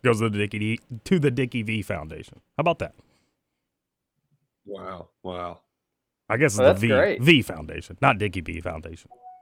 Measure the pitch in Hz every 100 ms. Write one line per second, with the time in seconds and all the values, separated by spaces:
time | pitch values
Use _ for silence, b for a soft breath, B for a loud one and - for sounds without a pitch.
0 | 123 113 113 104 104 104 107 117 - 117
1 | - 185 143 123 127 123 110 110 - 90
2 | 78 78 - - _ - 165 165 85 _
3 | _ _ _ _ _ _ _ _ _ _
4 | _ _ _ _ _ _ 101 98 92 92
5 | 82 _ 92 90 87 85 _ _ _ _
6 | _ _ - 113 143 104 127 95 117 127
7 | 196 - 139 151 - 78 78 78 - 90
8 | 135 107 104 90 82 82 87 80 82 85
9 | - - - -